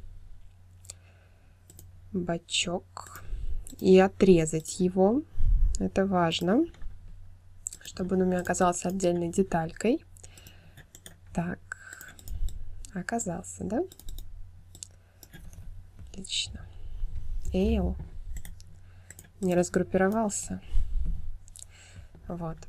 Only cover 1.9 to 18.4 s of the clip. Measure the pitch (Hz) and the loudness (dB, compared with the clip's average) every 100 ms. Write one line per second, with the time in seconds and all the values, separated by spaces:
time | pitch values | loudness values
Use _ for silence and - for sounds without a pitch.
1.9 | - - 190 175 170 - - 180 180 - | -20 -10 -6 -4 -6 -4 -4 -2 -4 -8
2.9 | - - - - - - - - - 190 | -16 -16 -14 -8 -4 -2 -2 -4 0 8
3.9 | 185 190 - 190 170 156 160 - - 180 | 8 8 6 8 8 6 -2 -6 0 0
4.9 | 185 190 262 320 - - - - - 190 | 4 4 4 0 4 6 8 4 4 0
5.9 | - 196 185 165 165 175 233 339 - - | 0 2 2 2 2 2 2 2 -4 -10
6.9 | - - - - - - - - - - | -10 -14 -16 -16 -18 -20 -14 -14 -14 -14
7.9 | - 185 185 185 180 180 180 180 175 180 | -8 -2 2 2 2 0 2 2 2 -4
8.9 | 190 180 175 170 185 190 170 165 - 214 | 0 0 2 0 2 2 0 -2 -2 0
9.9 | 311 - - - - - - - - - | 0 -4 -20 -20 -20 -20 -20 -20 -20 -20
10.9 | - - - - - 170 - - - - | -20 -20 -20 -8 -6 -6 -8 -12 -16 -16
11.9 | - - - - - - - - - - | -20 -20 -16 -10 -2 -2 -2 -8 -8 -10
12.9 | 180 - 233 185 175 - - 180 233 381 | -10 -6 -4 -4 -6 -10 -10 -4 -4 -4
13.9 | - - - - - - - - - - | -8 -10 -8 -10 -12 -14 -16 -20 -18 -18
14.9 | - - - - - - - - - - | -20 -20 -20 -20 -18 -16 -16 -16 -16 -18
15.9 | - - - 190 - - - - - - | -20 -16 -14 -8 -6 -6 -10 -14 -12 -10
16.9 | - - - - - - 185 214 220 180 | -6 -4 -4 -4 -2 -2 0 2 2 0
17.9 | 185 - - - - | -4 -10 -12 -8 -8